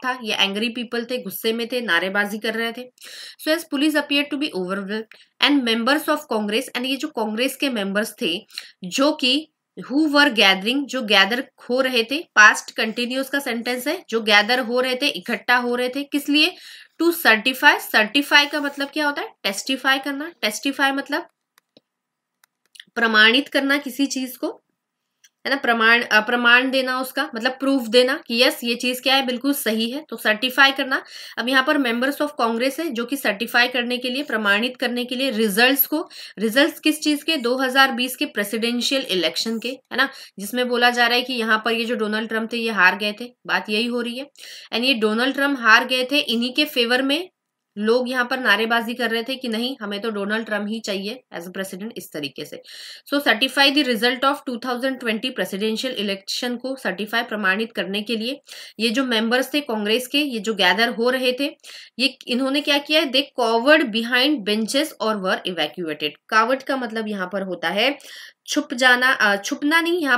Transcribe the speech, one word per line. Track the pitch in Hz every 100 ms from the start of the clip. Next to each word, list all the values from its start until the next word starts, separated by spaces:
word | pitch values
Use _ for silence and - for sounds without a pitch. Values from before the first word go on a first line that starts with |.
| 254
था, | 254
ये | 220
एंग्री | - 196 196 240
पीपल | 247 233 240 233
थे, | 247
गुस्से | 190 - 226
में | 226 233
थे, | 247
नारेबाजी | 220 170 185 202 208 214
कर | 226
रहे | 220 233
थे। | 226 247 _ - - - -
So | 311 330
as |
police | - 277 302 294
appeared | 285 285 294
to | 285
be | 302 185
overwhelmed | 180 196 190 220 - - _ -
and | 254 285 233
members | 226 226 294 311
of | 302 -
Congress, | 220 208 220 269 247
and | 254
ये | 262
जो | 302
कांग्रेस | - 214 214 269 -
के | 277
मेंबर्स | 233 196 202 220 -
थे | 202 180 - - - -
जो | 180 254 285
कि | 302 247 277 311 _ _ -
who | 175 277 320
were | 285 294
gathering, | 220 196 190 208 277 269
जो | 254
गैदर | 214 202 196 240 262 _ -
हो | 247
रहे | 262 240
थे, | 226 294 - -
पास्ट | 220 - -
कंटिन्यूअस | - 226 226 240 262 269
का | 285
सेंटेंस | 277 233 233 247 285
है, | 359 -
जो | 226
गैदर | 214 208 208 254
हो | 226 247
रहे | 254 254
थे, | 285
इकट्ठा | 180 180 233 - 247
हो | 240 247
रहे | 247
थे, | 269
किस | 277 285 285
लिए? | 294 330 - - - - -
To | 339
certify, | 330 247 220 226 262 294 403 - 226
certify | 208 285 285 294 285
का | 302
मतलब | 285 277 277
क्या | 311 294
होता | 285
है? | 440 -
टेस्टिफाई | 196 202 - 262 269 277
करना। | 285 277 330 -
टेस्टिफाई | - 311 277 269 277
मतलब | 277 277 294 339 _ _ _ _ - _ _ _ _ _ _ _ _ _ - - -
प्रमाणित | 226 220 220 254 285
करना | 285 277 285
किसी | 277 226 277
चीज | 269 254 -
को, | 330 - _ _ _ _ _ _ _ _ -
है |
ना, | 277
प्रमाण, | 240 226 226 233
अ, | - 214
प्रमाण | 220 240 240 247 262
देना | 262 254 254
उसका, | 262 - 302 226
मतलब | 247
प्रूफ | 254 269 277 226
देना | 247 254 311 -
कि | 233
यस | 262 302
ये | 240 233
चीज | 247 247
क्या | 262 269
है, | 254
बिल्कुल | 240 277
सही | 277 220 220 226
है, | 277 302
तो | 226
सर्टिफाई | 226 214 254 254 269
करना। | 277 262 285 - - - -
अब | 233
यहाँ | 269
पर | 262 294
members | 247 240 254 277
of | 294 -
Congress | 233 226 262 269
है | 330
जो | 233 233
कि | 277
सर्टिफाई | 233 202 233 247 247
करने | 247 240 247
के | 254
लिए, | 254
प्रमाणित | 294 226 208 202 247 247
करने | 240 240 247
के | 247
लिए | 269
रिजल्ट्स | 214 226 190 254 277 -
को, | 302 359 - - -
रिजल्ट्स | 220 240 311 -
किस | 311 302
चीज | 302 294
के? | - 320
दो | 233 262
हज़ार | 262 269 269
बीस | 240 247 -
के | 294
प्रेसिडेंशियल | - 202 226 233 240 226 269
इलेक्शन | - 185 160 165 226 226
के, | 240
है | 277 - 233
ना, | 269 - - -
जिसमें | 202 247 247
बोला | 240 240
जा | 240 240
रहा | 247
है |
कि | 254
यहाँ | 254 226 220 233
पर |
ये | 226 233
जो | 233
डोनाल्ड | 214 214 220
ट्रम्प | 220 226
थे | 240
ये | 226
हार | 202 180 202
गए | 208 208
थे, | 240 _ 170
बात | 180 202
यही | 208 240
हो | 240
रही | 233 240
है। | 285 _ - - -
And | 226
ये | 254
डोनाल्ड | 240 214 220 262 269
ट्रम्प | 285 269
हार | 226 233 254
गए | 254 254
थे, | 285
इन्हीं | - 233 247
के | 247 294
फेवर | 254 233 254
में | 269 302 370 _ _ _ _ 208
लोग | 214 247 247
यहाँ | 254 247
पर | 262
नारेबाजी | 240 202 226 233 220
कर | 240 226
रहे | 226
थे | 226 262
कि | 247
नहीं | 220 247 269
हमें | 202 202
तो | 226
डोनाल्ड | 202 196 220 220
ट्रम्प | 208 208
ही | 226
चाहिए | 220 196 196 254 _ 175
as | 175
a |
president, | 190 190 185 220 -
इस | -
तरीके | 160 143 - 147
से। | - - - - - -
So | 285
certify | 285 214 262 285 277
the | 285 254
result | 220 240 247
of | 269 285 -
two | 233 262
thousand | 240 269 254
twenty | 240 214 254 254
presidential | 180 190 220 220 262 -
election | 202 196 - - 247 240
को | 254 262
सर्टिफाई, | 202 180 208 233
प्रमाणित | 240 214 190 196 226 -
करने | 180 202
के | 214 226
लिए | 226 285 - - - -
ये | 226
जो | 226
मेंबर्स | 254 220 226 247 269
थे | 294
कांग्रेस | 294 220 208 233 247
के, | 285
ये | 302 233
जो | 196
गैदर | 202 180 190 233
हो | 214 240
रहे | 262 254 254
थे, | 285 - - - - -
ये | 262 - -
इन्होंने | 247 262 294
क्या | 294 285
किया? | 285 311
They | 311 269 285 -
cowered | 226 233 262 311 269
behind | 220 233 247 277 285 196
benches | 214 214 269 311 -
or | 220 208
were | 185 220 -
evacuated। | 165 151 - 160 151 151 - -
Cowered | 220 240 269
का | - 269
मतलब | 233 220 214
यहाँ | 202 180
पर | 202
होता | 190 175 165
है | 196 254 294 - - - _ -
छुप | 302 294
जाना, | 240 254 247 254
अ, | 269 208 202
छुपना | 202 285 294 330
नहीं, | 339 349
यहाँ | 285